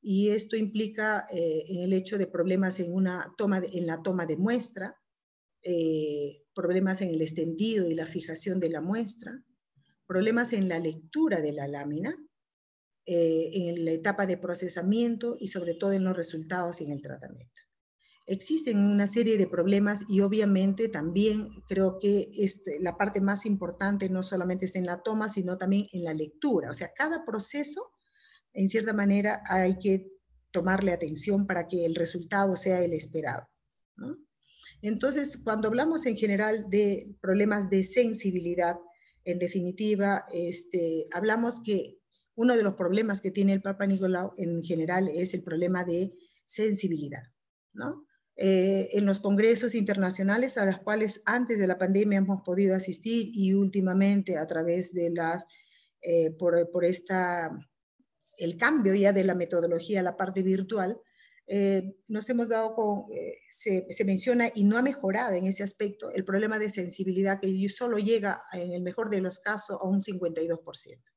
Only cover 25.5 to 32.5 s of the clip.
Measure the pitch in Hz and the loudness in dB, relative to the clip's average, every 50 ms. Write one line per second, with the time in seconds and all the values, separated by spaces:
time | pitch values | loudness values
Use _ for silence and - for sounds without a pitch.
25.5 | 180 185 185 185 196 202 208 - - 185 170 165 156 156 156 151 - - - 294 | -4 -2 0 2 2 2 0 -2 -6 -6 -4 -4 -4 -4 -6 -6 -8 -2 0 2
26.5 | 247 170 139 120 - - 180 175 - - 285 311 330 320 320 - 214 220 196 - | 2 2 0 0 -6 -8 -8 -10 -4 -2 -2 -2 -2 -4 -4 -4 -6 -4 -4 -4
27.5 | - 285 294 285 294 370 494 - _ _ _ _ _ _ _ _ _ _ _ _ | -4 -4 -4 -4 -6 -8 -10 -14 _ _ _ _ _ _ _ _ _ _ _ _
28.5 | _ - 190 196 190 220 214 226 214 214 202 202 196 202 202 208 208 - - - | _ 0 0 2 2 0 0 0 0 2 4 4 4 4 4 2 -2 -2 -4 0
29.5 | 185 190 185 180 190 185 185 208 190 190 190 - - _ _ _ _ _ _ _ | 2 2 4 4 2 2 2 2 2 2 0 -6 -20 _ _ _ _ _ _ _
30.5 | - 185 170 185 185 190 196 190 175 170 175 151 156 151 - 208 202 196 202 196 | -4 -2 2 2 2 2 2 2 0 0 -2 -6 -4 -6 -2 0 2 2 2 2
31.5 | 185 180 170 170 - 180 170 165 165 165 165 165 - 180 170 165 208 196 196 196 | 0 -2 -2 -2 -2 0 0 0 0 0 -2 -2 -2 -8 -6 -2 2 2 4 4